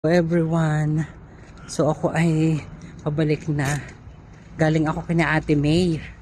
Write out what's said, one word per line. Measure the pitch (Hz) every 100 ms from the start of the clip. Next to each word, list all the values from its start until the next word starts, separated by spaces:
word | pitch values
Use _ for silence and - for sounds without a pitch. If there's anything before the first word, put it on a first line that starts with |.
everyone. | 151 175 165 170 160 165 160 151 151 156 151 - - - - -
So, | - - 147
ako | 156 170
ay | 160 170 156 160 156 - - - - 160
pabalik | 151 151 151 -
na. | 147 139 143 - - - - - - - -
Galing | 156 160
ako | 151 165 160
kina | 170 151
Ate | 156 156 151
May | 147 160 185 156 - -